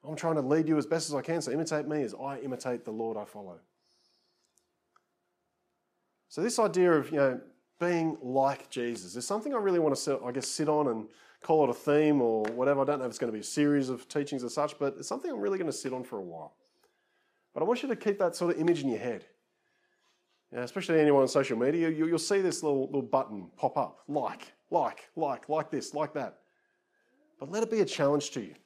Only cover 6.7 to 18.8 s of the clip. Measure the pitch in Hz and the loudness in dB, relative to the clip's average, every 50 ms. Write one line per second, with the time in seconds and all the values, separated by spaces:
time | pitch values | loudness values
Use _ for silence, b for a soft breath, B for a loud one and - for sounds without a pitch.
6.7 | 160 180 180 175 170 151 135 - 160 147 139 135 127 123 - - _ _ _ _ | 4 4 6 6 6 4 2 2 2 4 4 4 2 -2 -8 -14 _ _ _ _
7.7 | _ _ 170 175 175 170 160 160 151 - 131 123 127 135 135 135 139 - - - | _ _ -2 0 0 0 0 0 -2 -4 -8 -2 2 2 2 2 0 -2 -10 -10
8.7 | - 127 120 120 120 104 92 87 90 123 120 - 196 226 220 294 277 233 208 196 | -6 -4 -4 -4 -4 -8 -10 -12 -10 -10 -6 -4 -4 -4 -4 -4 -4 0 0 2
9.7 | 180 175 160 151 135 127 - 151 135 131 - 123 123 135 123 - - - 156 151 | 2 4 4 2 2 0 0 -2 -2 -2 -2 -6 -6 -6 -6 -6 -4 -2 0 2
10.7 | 151 151 147 131 113 110 107 107 b b b b b b - - 160 156 147 127 | 2 2 2 2 0 -2 -6 -10 b b b b b b 0 2 4 4 4 4
11.7 | 120 - - 151 147 147 156 151 147 139 123 117 113 110 107 110 113 120 127 139 | 2 0 2 2 4 6 6 6 6 6 4 4 4 2 0 -2 0 0 2 2
12.7 | 143 139 135 135 147 135 131 123 110 - 131 117 107 107 104 - - 151 147 147 | 4 4 2 2 0 -2 -2 -6 -4 -4 -4 -4 -4 -6 -8 -4 0 2 4 4
13.7 | 147 143 135 127 131 120 - _ - 151 143 143 - 131 123 120 120 156 147 147 | 4 4 2 0 -4 -6 -8 _ -4 -4 -4 -2 -4 -6 -6 -4 -2 -2 -2 -2
14.7 | - - 143 139 135 - 143 - 214 269 269 359 277 220 202 202 196 190 180 156 | -2 -2 -4 -4 -4 -6 -8 -6 -6 -6 -4 -6 -4 -2 -2 -2 -2 -2 -2 -4
15.7 | 131 - - 135 127 127 123 - 123 104 92 87 82 82 78 - _ _ _ _ | -4 -4 -6 -6 -6 -6 -8 -8 -10 -10 -10 -10 -12 -14 -16 -16 _ _ _ _
16.7 | _ _ _ _ _ _ _ _ _ _ _ _ _ _ _ _ _ - 160 190 | _ _ _ _ _ _ _ _ _ _ _ _ _ _ _ _ _ -2 0 0
17.7 | 247 240 - 269 226 - - 220 202 202 196 170 175 - 180 170 165 - 160 170 | 0 0 0 -4 -4 -2 0 -2 0 2 2 0 2 0 0 0 0 2 4 2
18.7 | 175 151 | 2 2